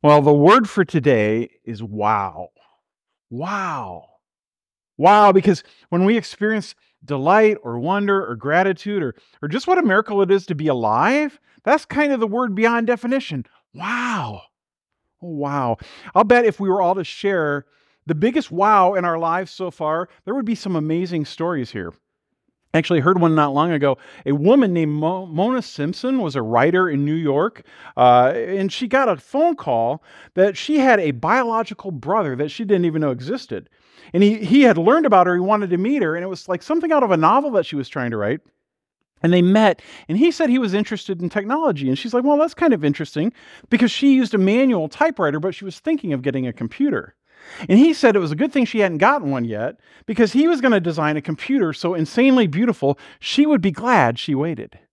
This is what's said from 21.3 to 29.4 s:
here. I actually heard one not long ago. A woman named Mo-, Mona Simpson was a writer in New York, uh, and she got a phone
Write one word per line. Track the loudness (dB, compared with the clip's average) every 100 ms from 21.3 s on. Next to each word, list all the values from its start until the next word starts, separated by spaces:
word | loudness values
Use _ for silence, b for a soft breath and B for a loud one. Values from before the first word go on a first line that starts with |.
| -6 -6 -4 -6
here. | -8 -12 -14 _ _ _ _ _ _ _
I | -4
actually | 0 0
heard | 2 2
one | 2
not | 2 0
long | 0 -2
ago. | 0 -2 -2 B B -4
A |
woman | 0 4 4 4
named | 0 -2
Mo-, | -2 -4 -6
Mona | -8 -4 -2 -2
Simpson | -6 -8 -6 -6 -4 -4
was | -4 -4
a |
writer | 0 2 4 2 0
in | 0
New | -2
York, | -2 -2 0 -2 -6 -20 B B 2
uh, | 4 6 4
and | 0 -4 -4 -4
she | -6 -2
got | 0 0
a | -2
phone | _ -2